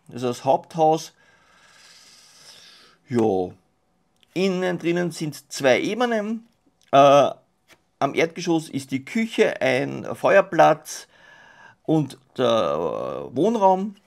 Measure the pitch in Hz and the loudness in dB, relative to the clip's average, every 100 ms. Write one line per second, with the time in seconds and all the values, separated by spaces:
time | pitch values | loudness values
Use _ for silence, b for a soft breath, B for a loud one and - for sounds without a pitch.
0 | - 120 123 123 - 170 - 170 156 160 | -20 -8 -6 -4 -2 -2 -2 0 0 0
1 | - b b b b b b b b b | -4 b b b b b b b b b
2 | b b b b b b b b b b | b b b b b b b b b b
3 | - 120 110 95 92 101 _ _ _ _ | -4 0 0 0 -4 -10 _ _ _ _
4 | _ _ _ - 190 180 185 175 165 175 | _ _ _ -4 -2 -2 -4 -4 -4 -2
5 | 175 160 156 - - - 139 113 156 214 | -4 -6 -10 -10 -16 -2 2 2 0 -2
6 | 247 220 208 226 - _ _ _ _ 139 | -2 -2 -4 -8 -12 _ _ _ _ 6
7 | 139 139 123 - _ _ _ _ _ _ | 8 6 4 -2 _ _ _ _ _ _
8 | 139 - 165 180 175 165 156 135 131 135 | -4 -2 -4 -4 -4 -4 -4 -10 -8 -10
9 | 135 226 226 - 208 - 131 127 139 135 | -6 -6 -4 0 0 0 0 0 -2 -6
10 | - - 139 196 185 160 151 151 - - | -10 -4 2 2 4 4 4 4 -4 -18
11 | - b b b b b b b - 156 | -18 b b b b b b b -2 0
12 | 139 - _ - 123 113 85 76 85 53 | -2 -8 _ -2 0 2 0 -2 -4 -6
13 | 64 65 71 123 190 233 190 185 202 - | -8 -10 -8 -2 0 2 2 2 -2 -12